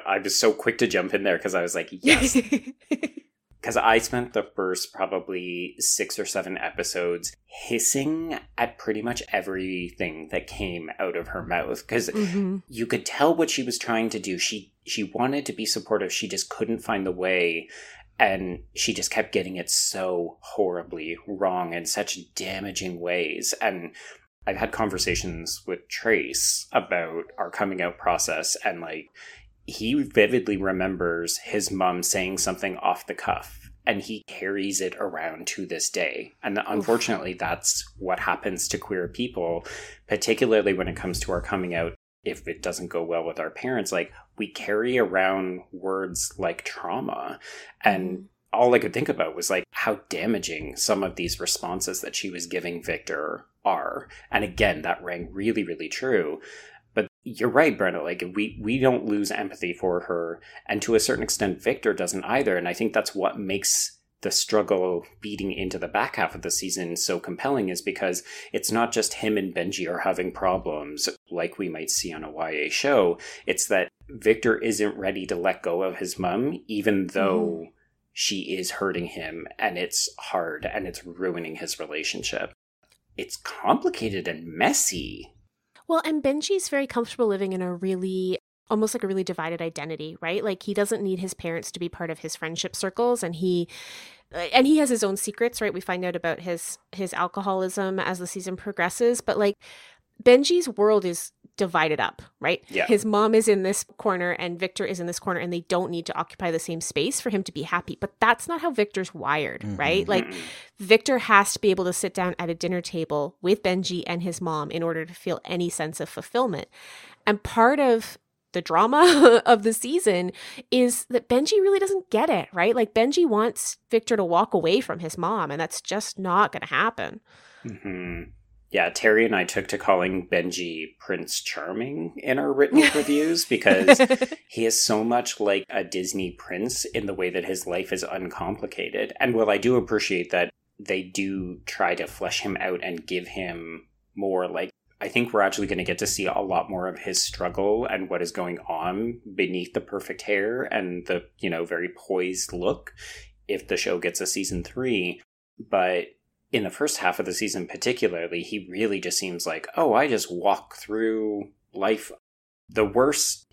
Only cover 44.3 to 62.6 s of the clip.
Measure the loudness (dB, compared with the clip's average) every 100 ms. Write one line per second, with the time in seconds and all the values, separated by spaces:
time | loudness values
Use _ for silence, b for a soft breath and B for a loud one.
44.3 | -8 -8 -6 -2 0 2 2 4 4 4
45.3 | 2 -2 -6 -10 -8 -4 -2 -2 -4 -6
46.3 | -2 -4 -4 -8 -8 -6 -4 -4 -6 -8
47.3 | -10 B B B B 2 4 0 -6 -12
48.3 | _ _ 4 6 6 4 -2 0 0 -2
49.3 | -2 -2 -2 -2 -2 -2 -2 -4 -4 0
50.3 | 0 -2 -8 -8 -2 0 0 0 -2 -4
51.3 | -4 -2 -2 -4 -4 -4 -6 -6 -6 -6
52.3 | -8 -6 -6 -4 -6 -4 -6 -4 -6 -4
53.3 | -8 -12 _ 0 0 -2 -6 -10 B B
54.3 | 0 0 2 2 2 -2 -4 -4 -8 -8
55.3 | -2 0 0 -2 -6 -8 -4 2 2 2
56.3 | -4 B B B B B -2 -2 _ -12
57.3 | -2 4 6 6 4 0 0 -4 -4 -4
58.3 | -2 -4 -4 -2 4 4 4 2 0 0
59.3 | -2 -6 -6 -6 -2 0 0 -2 -4 -4
60.3 | -8 B B B -4 4 4 4 0 0
61.3 | 0 0 0 0 0 2 0 -2 -4 0
62.3 | 2 4 2